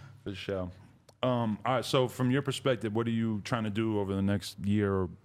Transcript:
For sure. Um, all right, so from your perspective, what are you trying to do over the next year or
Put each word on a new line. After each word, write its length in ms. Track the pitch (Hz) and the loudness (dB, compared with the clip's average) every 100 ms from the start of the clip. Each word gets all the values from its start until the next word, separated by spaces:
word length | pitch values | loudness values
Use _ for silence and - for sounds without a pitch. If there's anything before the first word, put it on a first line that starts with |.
| - - | -16 -14
For 100 | 101 | -12
sure. 340 | 95 - 95 92 - - - - _ | -8 -4 -4 -6 -10 -20 -20 -20 _
Um, 360 | 127 123 117 104 | 0 2 0 -2
all 100 | 117 127 | 0 0
right, 80 | |
so 220 | - 139 123 | 2 2 2
from 240 | - 127 | 2 2
your 120 | 135 | 2
perspective, 520 | 143 127 139 117 110 | 0 -2 0 0 0
what 120 | 107 117 | 0 0
are 20 | |
you 300 | 113 113 107 | 0 0 -2
trying 220 | - 120 | -2 -2
to 60 | 107 | 0
do 280 | 104 110 104 | 0 0 0
over 160 | 98 | 0
the 60 | 98 | 2
next 360 | 98 101 - - | 2 2 -2 -6
year 280 | 98 104 101 | 0 2 2
or 160 | 95 90 - | 2 -2 -6